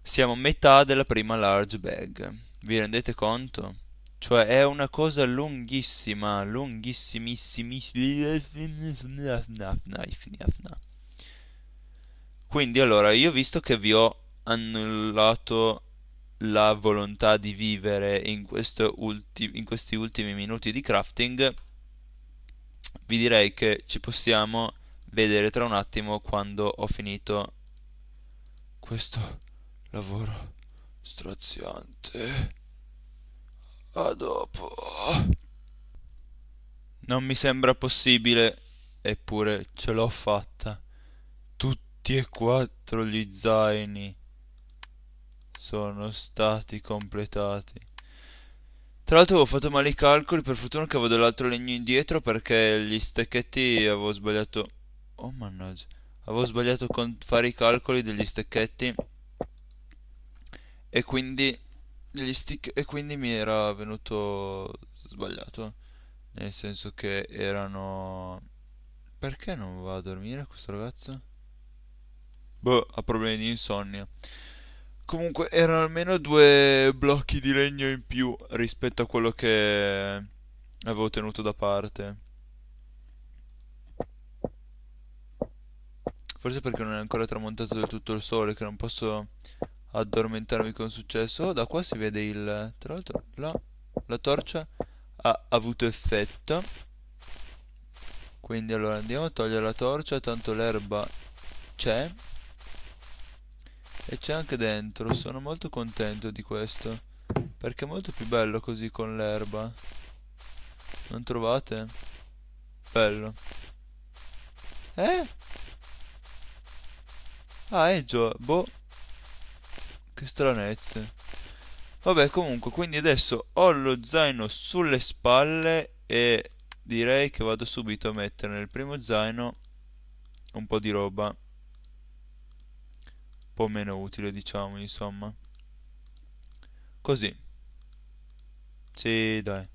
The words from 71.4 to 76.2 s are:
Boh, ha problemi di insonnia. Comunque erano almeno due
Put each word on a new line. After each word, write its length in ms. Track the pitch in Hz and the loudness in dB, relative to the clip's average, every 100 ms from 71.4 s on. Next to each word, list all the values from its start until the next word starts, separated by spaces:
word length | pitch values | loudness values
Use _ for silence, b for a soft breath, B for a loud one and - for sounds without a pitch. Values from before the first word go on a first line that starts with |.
| - - - - - - - - - - - - | -20 -20 -20 -20 -20 -20 -20 -20 -20 -20 -20 -4
Boh, 220 | 123 123 | 4 4
ha 220 | - - | 2 -6
problemi 360 | - 113 110 110 | -2 0 0 -2
di 100 | 110 | -2
insonnia. 580 | 117 - 101 98 101 98 - B B B B B B B - | -2 -2 -2 -6 -10 -14 -18 B B B B B B B -18
Comunque 460 | - 165 170 151 170 | -8 -4 -4 -2 0
erano 320 | 165 165 160 | 4 6 4
almeno 360 | 160 160 175 | 2 0 0
due 720 | 185 | 0